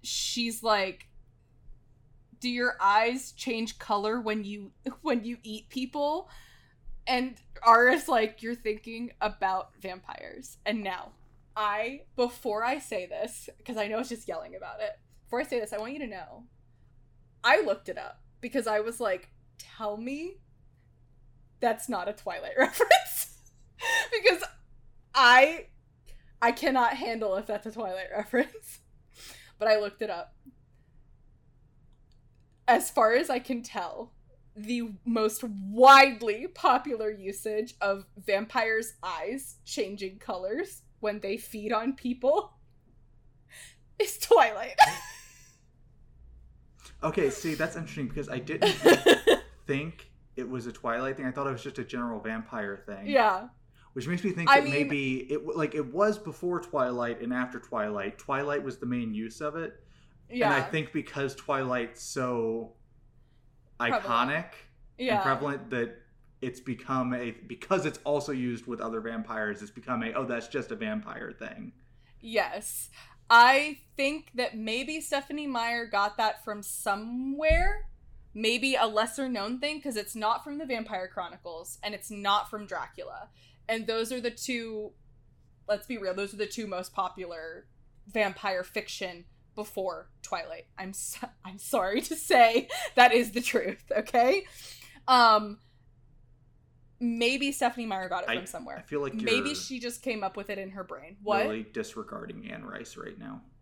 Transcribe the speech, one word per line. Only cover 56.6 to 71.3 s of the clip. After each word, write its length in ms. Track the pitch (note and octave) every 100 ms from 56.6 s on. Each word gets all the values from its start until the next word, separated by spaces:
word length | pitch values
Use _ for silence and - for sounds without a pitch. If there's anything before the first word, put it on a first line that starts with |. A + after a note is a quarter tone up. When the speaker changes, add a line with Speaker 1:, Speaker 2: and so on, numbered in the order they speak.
Speaker 2:
Twilight 640 | F3 D3 B2 B2 A#2+ A#2
and 100 | A#2
after 260 | B2 B2+ B2
Twilight. 600 | - A#2 G#2+ G#2 G2 -
Twilight 440 | - C3+ C#3+ C#3+
was 140 | C#3 A2+
the 80 |
main 300 | B2 B2 A2+
use 260 | G#2+ A2 -
of 160 | D3+ D#3+
it. 240 | E3 - - - - - -
Speaker 1:
Yeah. 240 | A#3+ A3
Speaker 2:
And 20 |
I 60 | C#3
think 320 | B2+ D#3+ C#3+
because 420 | D#3 - C#3 C#3
Twilight's 680 | C3+ - C#3 C3 B2 A#2 -
so 720 | - C#3 B2+ A#2+ A2+ A2+ A2+ - - - - - - _ - _ _ -
Speaker 1:
Prevalent. 260 | A#2+ A3
Speaker 2:
iconic 400 | B2+ A#2 B2+ D#3 F3+ - - - - -
Speaker 1:
Yeah. 160 | B3
Speaker 2:
and 80 | G#3
prevalent 480 | F3+ C3+ C#3+ C#3 A#2
that 260 | B2 A2+ - - _ - _
it's 180 | B2+ -
become 540 | - A#2+ - C3 B2
a, 160 | B2 B2
because 560 | A2+ - A#2+ - F#3+ D3
it's 120 | -
also 260 | D3 D3 C3+
used 340 | C3 B2 A#2 -
with 120 | A#2
other 220 | A2 A2+
vampires, 640 | A2+ A2+ A2 A2 G#2+ G2+
it's 80 | G#2
become 320 | - B2 A#2+
a, 100 | A2+
"Oh, 120 | B2 B2
that's 220 | A#2 A2+
just 220 | C#3 A#2
a 60 | A2
vampire 560 | A2 G#2+ G#2+ - A#2